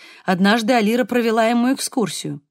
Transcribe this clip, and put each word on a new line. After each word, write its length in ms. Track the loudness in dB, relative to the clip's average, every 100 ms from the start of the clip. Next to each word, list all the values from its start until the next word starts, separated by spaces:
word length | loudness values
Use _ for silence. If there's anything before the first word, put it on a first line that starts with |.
| -20 -12
Однажды 480 | -4 2 2 2 2
Алира 320 | 2 2 0
провела 420 | 0 0 0 2 2
ему 260 | 2 0
экскурсию. 680 | -2 -4 -4 -4 -6 -10 -12 _